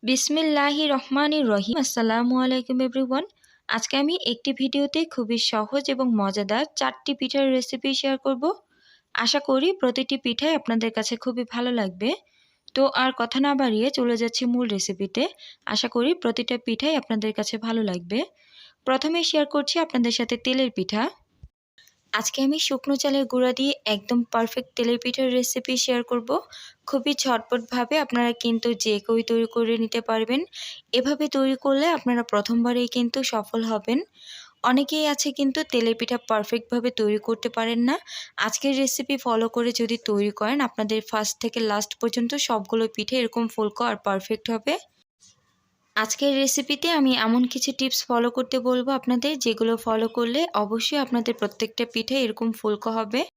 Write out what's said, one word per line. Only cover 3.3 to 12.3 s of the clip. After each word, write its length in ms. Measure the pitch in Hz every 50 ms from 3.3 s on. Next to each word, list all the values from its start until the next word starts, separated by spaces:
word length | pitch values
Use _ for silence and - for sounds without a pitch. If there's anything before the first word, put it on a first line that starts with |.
| _ _ _ _ _ _ _ _
আজকে 260 | - 220 220 - -
আমি 180 | 269 285 294 339 370 -
একটি 240 | 226 240 233 - - 269
ভিডিওতে 480 | - 262 269 - 285 285 285 285 311 330
খুবই 320 | 320 - - 240 214 233 226 226
সহজ 380 | - - 220 214 214 262 277 277 -
এবং 180 | 277 247 262 254 233
মজাদার 500 | 214 202 196 190 208 208 196 208 233 294 302 _
চারটি 360 | - 269 262 254 - _ - 285
পিঠার 320 | 269 269 254 - 277 277 269
রেসিপি 400 | 262 254 247 - - 254 - 277 269
শেয়ার 220 | - - 269 269 269
করব। 240 | _ 269 269 240 262 320 415 - _ _ _ _ _ _ - _ _ _ _
আশা 260 | - 226 233 269 285
করি 280 | 277 - 269 262 269 349 381 381
প্রতিটি 380 | - 254 240 262 262 - 269 262
পিঠাই 340 | _ 247 233 233 277 311 320
আপনাদের 360 | 294 - - 226 226 220 226
কাছে 240 | 226 226 220 - 240
খুবই 280 | 226 - 254 240 240 247 233
ভালো 200 | - 240 240 247 247
লাগবে। 380 | 240 208 190 180 185 202 240 349 - _ _